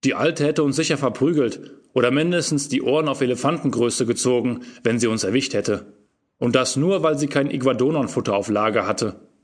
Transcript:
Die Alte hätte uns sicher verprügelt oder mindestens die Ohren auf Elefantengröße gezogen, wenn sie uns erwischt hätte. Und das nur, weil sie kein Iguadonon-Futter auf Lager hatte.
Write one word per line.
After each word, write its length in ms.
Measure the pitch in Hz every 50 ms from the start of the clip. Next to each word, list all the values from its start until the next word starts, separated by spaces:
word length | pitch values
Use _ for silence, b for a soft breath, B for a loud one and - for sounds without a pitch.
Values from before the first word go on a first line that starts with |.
| -
Die 100 | 135 131
Alte 300 | - 127 160 165 - 151
hätte 180 | 147 156 165 151
uns 140 | 143 131
sicher 220 | 143 160 156 156 139
verprügelt 720 | 143 127 110 - 131 151 175 147 131 113 - - - - - - _ _ _
oder 200 | 131 120 123 131
mindestens 560 | 143 156 175 175 175 147 - 156 143 143 -
die 140 | - 135 -
Ohren 260 | - 131 156 160 147
auf 120 | 135 -
Elefantengröße 840 | 139 123 127 120 - 135 127 131 139 139 110 117 117 120 113 - 127
gezogen, 540 | 113 117 - - 127 127 123 113 127 120 117 B B B B B
wenn 160 | 117 117 120
sie 80 | 110 117
uns 160 | 110 110 104
erwischt 300 | 95 101 131 135 - -
hätte. 400 | 104 101 - 107 98 - - - _ _ _ _ _ _ _ _ _
Und 160 | - 120 113
das 220 | 131 127 123 -
nur, 260 | 135 143 175 196 185 151
weil 160 | 160 156 143
sie 80 | 147
kein 240 | 139 - 147 139 143
Iguadonon-Futter 840 | - 139 123 135 127 117 123 135 160 156 135 104 - - 113 - 104
auf 120 | 101 101 -
Lager 380 | 107 104 104 113 107 110 98
hatte. 420 | 98 107 - - 107 92 - - _ _ _